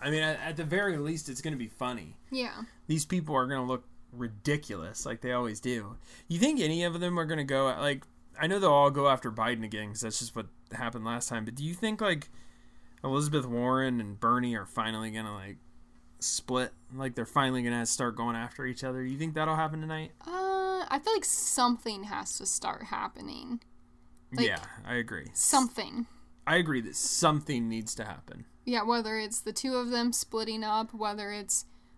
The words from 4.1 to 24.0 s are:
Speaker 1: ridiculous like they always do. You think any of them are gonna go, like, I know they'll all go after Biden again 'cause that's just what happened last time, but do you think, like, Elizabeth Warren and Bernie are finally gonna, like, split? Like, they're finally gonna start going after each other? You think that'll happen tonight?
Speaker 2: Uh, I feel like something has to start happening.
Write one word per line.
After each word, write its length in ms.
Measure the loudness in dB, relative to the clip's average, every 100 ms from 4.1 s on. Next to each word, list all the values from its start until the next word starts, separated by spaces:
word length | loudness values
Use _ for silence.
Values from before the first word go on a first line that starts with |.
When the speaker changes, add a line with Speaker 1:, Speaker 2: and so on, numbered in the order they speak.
Speaker 1:
ridiculous 960 | -6 -6 -4 0 0 -2 -8 -8 -8 -6
like 140 | -4
they 80 | -2
always 280 | 0 0 -2
do. 360 | -2 -2 -4 -12 -16 -14 -4
You 100 | 4
think 220 | 4 4
any 220 | 2 2
of 140 | 2 0
them 180 | 0 0
are 60 |
gonna 200 | 0 0
go, 220 | 2 2 2 2
like, 240 | 0 0 -4 -20 -14 -2
I 80 | 0
know 100 | 4
they'll 120 | 8
all 180 | 10 8
go 180 | 8 6
after 220 | 4 2
Biden 340 | 0 0 0
again 240 | -2 -4 -4
'cause 100 | -4
that's 160 | -4 -4
just 160 | -6 -6
what 120 | -8 -12 -12
happened 320 | -6 -4 -4
last 240 | -4 -2 -2
time, 160 | -4
but 100 | -4
do 100 | -4
you 100 | -4
think, 260 | -2 -2 2
like, 280 | 2 2 -2 -12 -16 -18 -20 -20 -20 -8
Elizabeth 420 | -2 0 2 0 0
Warren 540 | 0 2 2 2 0
and 180 | -2 0
Bernie 340 | 4 4 2 -2
are 100 | -4
finally 440 | -2 -2 -2 -4
gonna, 200 | -4 -6
like, 260 | -8 -10 -12 -16 -20 -20 -20 -20 -6
split? 540 | -4 -2 0 0 0 -4 -14
Like, 220 | -6 -4
they're 100 | -4 0
finally 360 | 4 4 4
gonna 240 | 2 0 0
start 300 | 0 0 0
going 200 | -2 -2
after 300 | -4 -6 -6
each 180 | -4
other? 180 | -4 -4
You 120 | -4 -2
think 160 | -2
that'll 220 | 0 0 2
happen 240 | 0 -2
tonight? 320 | -4 -6 -8 -12 -8
Speaker 2:
Uh, 580 | -4 0 0 0 -2 0
I 120 | -2
feel 100 | 2
like 100 | 2
something 800 | 2 0 2 4 4 4 -2 -6
has 320 | -6 -6 -6 -4
to 80 | -2
start 380 | -2 -2 -4
happening. 760 | -4 -4 -4 -6 -12 -10 -6 -8 -8 -20 -20 -20